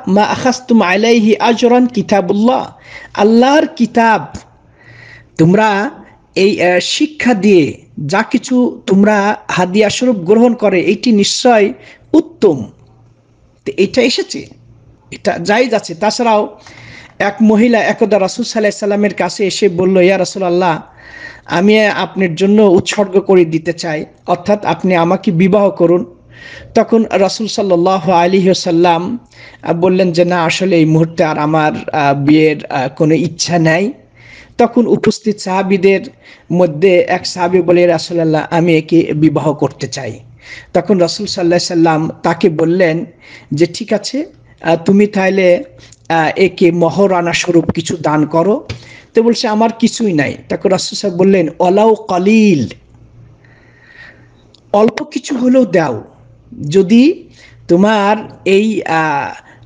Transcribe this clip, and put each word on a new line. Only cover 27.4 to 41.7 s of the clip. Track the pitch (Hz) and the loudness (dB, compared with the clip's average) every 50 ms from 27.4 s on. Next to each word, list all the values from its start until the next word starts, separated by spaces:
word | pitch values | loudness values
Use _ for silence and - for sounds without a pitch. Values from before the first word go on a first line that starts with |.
| 220 | -8
সাল্লাল্লাহু | 196 - - 202 196 180 170 170 190 190 190 156 185 | -6 -4 -4 -2 0 0 2 2 0 0 0 0 0
আলাইহি | 180 170 175 180 190 196 175 | 2 2 2 2 2 2 2
ওয়াসাল্লাম, | 190 180 - - 185 170 165 175 175 170 165 180 - 240 240 - _ _ - - - - - | 2 0 0 -2 -2 0 2 2 2 2 0 -2 -6 -8 -10 -12 _ _ -20 -20 -20 -20 -10
আহ, | - - 170 | -6 -6 -2
বললেন | 170 175 190 185 185 190 180 | 0 0 0 2 2 0 0
যে, | 160 170 175 | 0 0 0
"না, | 175 180 175 160 | 0 0 0 -2
আসলে | 160 - - 185 190 175 | -2 -2 -2 -2 0 2
এই | 165 156 | 2 2
মুহূর্তে | 156 156 160 165 165 165 - 170 | 2 2 2 0 0 0 -2 -2
আর | 156 151 | -2 -2
আমার, | 156 151 151 160 156 151 151 - - - - | -2 -2 0 0 0 0 0 -2 -4 -8 -6
আহ, | - 156 143 143 139 | -4 -2 0 0 0
বিয়ের, | 143 139 143 151 156 156 156 147 147 - | 0 2 2 2 4 4 2 0 -2 -6
আহ, | - - 143 127 | -8 -6 -6 -6
কোনো | 139 143 - 165 151 160 | -6 -4 -2 0 0 2
ইচ্ছা | 143 175 165 - - - - 175 175 | 0 -2 -4 -6 -8 -6 -2 -2 0
নাই।" | 160 160 160 170 196 233 294 - _ _ _ _ - - - - - - _ | 2 2 0 0 -2 -4 -6 -10 _ _ _ _ -20 -20 -20 -20 -20 -8 _
তখন | - 240 233 - 247 233 | 0 0 0 2 0 0
উপস্থিত | - 160 - - 220 - - - 214 202 208 | 0 0 -2 0 -2 -2 -2 -4 -6 -6 -6
সাহাবীদের | - 190 185 190 196 185 196 185 175 196 196 185 - - - _ _ - - - _ - 160 | -6 -4 -4 -2 -2 0 0 2 2 2 2 0 -2 -8 -18 _ _ -20 -20 -18 _ -4 0
মধ্যে | 180 180 170 147 147 180 196 180 175 | 0 0 0 0 0 2 2 4 2
এক | - - - 180 - | 2 0 -2 -6 -6
সাহাবী | - - 185 175 175 180 185 | -8 -6 -4 -2 0 0 0
বলে, | 170 170 175 175 | 2 2 2 4
"ইয়া | 175 175 160 | 4 2 2
রাসূলুল্লাহ, | 156 - - 175 170 160 160 156 156 - - | 0 -4 -6 -4 -2 -2 0 0 -2 -2 -2
আমি | - 160 165 175 165 | -2 0 0 2 2
একে | 156 156 - 175 165 - - 151 | 0 0 0 0 0 2 0 0
বিবাহ | 151 156 156 147 156 139 156 165 | 0 0 0 0 0 -2 -4 -2
করতে | - 151 135 - - 139 | -2 -4 -4 -4 -6 -12
চাই।" | 120 - 143 131 110 104 113 - - - - - - - - - - - | -12 -10 -10 -12 -12 -14 -14 -18 -20 -20 -20 -20 -20 -20 -20 -10 -6 -4
তখন | 180 165 - 208 | -2 0 0 0
রাসূল | 180 170 160 - - 208 | 2 0 0 -2 -6 -10
সাল্লাল্লাহু | 185 - 202 175 | -8 -6 -4 0
আলাইহি | 170 175 175 170 | 0 0 0 -2
সাল্লাম | - | -2